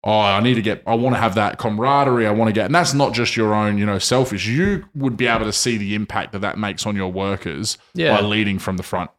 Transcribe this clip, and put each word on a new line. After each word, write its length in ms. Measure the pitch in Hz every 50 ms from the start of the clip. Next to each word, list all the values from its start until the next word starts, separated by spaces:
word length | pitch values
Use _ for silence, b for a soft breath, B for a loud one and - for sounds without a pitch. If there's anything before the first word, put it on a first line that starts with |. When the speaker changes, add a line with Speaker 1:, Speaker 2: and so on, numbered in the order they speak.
| -
Speaker 1:
"Oh, 160 | 101 107 107
I 200 | 104 101 98 101
need 140 | 110 123 127
to 80 | 113
get, 200 | 98 110 101 - -
I 80 | - 117
wanna 220 | 117 120 131 127
have 180 | 101 113 110 95
that 220 | 110 101 - - -
camaraderie, 680 | - 113 107 107 120 135 143 143 143 135 123 120 110
I 40 | 107
wanna 220 | 104 110 113 110
get," 140 | 101 110 104
and 80 | 98 147
that's 180 | 175 175 -
not 200 | 139 143 139 - 110
just 220 | 117 117 110 -
your 180 | 117 110 107 107
own, 240 | 107 107 104 104 101
you 80 | 104
know, 120 | 104 101 95
selfish. 480 | - - 123 131 131 127 104 95 92
You 380 | 107 117 151 185 202 202 - - - _
would 220 | 147 139 135 113
be 100 | 101 123
able 200 | 120 117 113 110
to 60 | 107
see 240 | 98 - - 127 117 107
the 160 | 104 98 104
impact 380 | 107 107 - - 107 80 -
that 80 | - 98
that 180 | 101 98 - 95
makes 260 | 104 101 95 - -
on 80 | 104 104
your 120 | 98 95 92
workers 640 | 90 95 98 98 98 95 - 87 73 71 110 110 - b b b b
Speaker 2:
Yeah. 220 | 175 165 151 110
Speaker 1:
by 60 | 101
leading 360 | 104 104 104 107 107 101 98 92
from 180 | - 104 95
the 60 | 90
front. 280 | 90 - - 90 87 - _